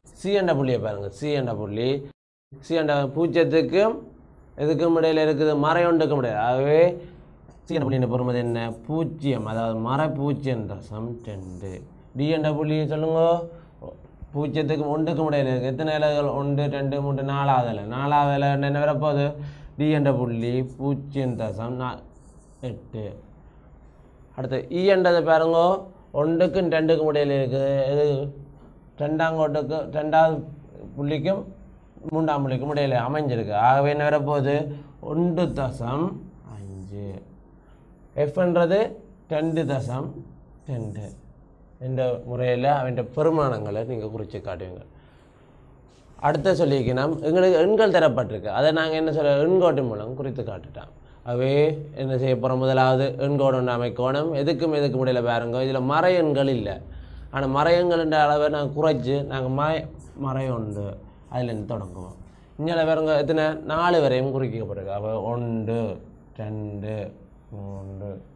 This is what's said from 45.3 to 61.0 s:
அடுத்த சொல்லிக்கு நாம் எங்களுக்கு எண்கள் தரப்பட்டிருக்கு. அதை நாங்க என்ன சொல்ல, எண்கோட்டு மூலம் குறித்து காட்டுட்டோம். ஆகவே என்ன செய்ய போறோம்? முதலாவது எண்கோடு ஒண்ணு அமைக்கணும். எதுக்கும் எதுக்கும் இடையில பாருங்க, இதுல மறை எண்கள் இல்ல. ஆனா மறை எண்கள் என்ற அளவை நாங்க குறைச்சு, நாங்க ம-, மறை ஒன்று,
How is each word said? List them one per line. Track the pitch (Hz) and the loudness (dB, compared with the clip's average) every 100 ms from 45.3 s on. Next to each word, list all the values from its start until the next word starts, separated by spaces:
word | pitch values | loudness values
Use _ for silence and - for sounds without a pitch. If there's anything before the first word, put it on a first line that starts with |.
| - - - - - - - - - 143 | -20 -20 -20 -20 -20 -20 -20 -20 -4 0
அடுத்த | 156 160 165 | 2 2 2
சொல்லிக்கு | 160 139 117 127 | 4 2 2 0
நாம் | 143 160 156 | 0 -2 0
எங்களுக்கு | 175 185 175 | 4 6 6
எண்கள் | 180 214 220 175 | 6 6 6 6
தரப்பட்டிருக்கு. | 156 120 107 104 98 101 | 4 4 -2 -6 -4 2
அதை | 151 160 | 2 2
நாங்க | 160 160 | 0 0
என்ன | 160 151 | 0 2
சொல்ல, | 147 143 160 | 2 4 4
எண்கோட்டு | 185 175 139 127 | 4 4 2 -2
மூலம் | 104 107 131 | -4 -8 -8
குறித்து | 135 123 107 | -8 -6 -8
காட்டுட்டோம். | 95 80 - - - - - - | -10 -12 -16 -18 -20 -20 -16 -6
ஆகவே | 123 131 143 156 147 - - | -2 2 4 2 0 -8 -6
என்ன | 135 131 | -2 0
செய்ய | 131 127 | 0 2
போறோம்? | 127 127 | 0 0
முதலாவது | 131 131 131 131 139 131 139 | 2 4 4 4 0 -2 0
எண்கோடு | 143 135 127 | 2 2 2
ஒண்ணு | 127 120 | 0 0
அமைக்கணும். | 120 123 127 139 160 147 | -2 -2 -2 0 -2 0
எதுக்கும் | 143 - 165 151 | 0 0 0 0
எதுக்கும் | 143 123 | 0 0
இடையில | 131 127 120 | 2 2 2
பாருங்க, | 117 117 123 131 | 0 0 -2 0
இதுல | 135 127 | 0 0
மறை | 151 180 180 | 2 4 4
எண்கள் | 160 139 139 127 | 2 2 2 0
இல்ல. | 101 92 - - - - - | -2 -8 -12 -16 -16 -18 -10
ஆனா | 139 135 135 | -4 -2 2
மறை | 156 175 | 4 4
எண்கள் | 175 170 | 4 2
என்ற | 160 156 | 2 4
அளவை | 147 147 151 151 | 4 4 2 0
நாங்க | 143 147 | -2 0
குறைச்சு, | 156 139 120 143 139 | 2 2 0 -2 -2
நாங்க | 135 127 135 | -4 -2 0
ம-, | 151 160 - - - - 139 | 0 -2 -6 -14 -18 -8 -6
மறை | 131 131 117 | -4 -2 -4
ஒன்று, | 107 104 101 101 | -4 -6 -8 -10